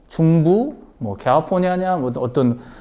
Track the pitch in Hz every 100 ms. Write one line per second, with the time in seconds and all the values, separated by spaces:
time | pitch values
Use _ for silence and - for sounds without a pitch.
0 | _ - 160 165 156 202 277 - - -
1 | 107 98 131 143 156 185 180 180 185 180
2 | 127 123 123 139 127 120 - -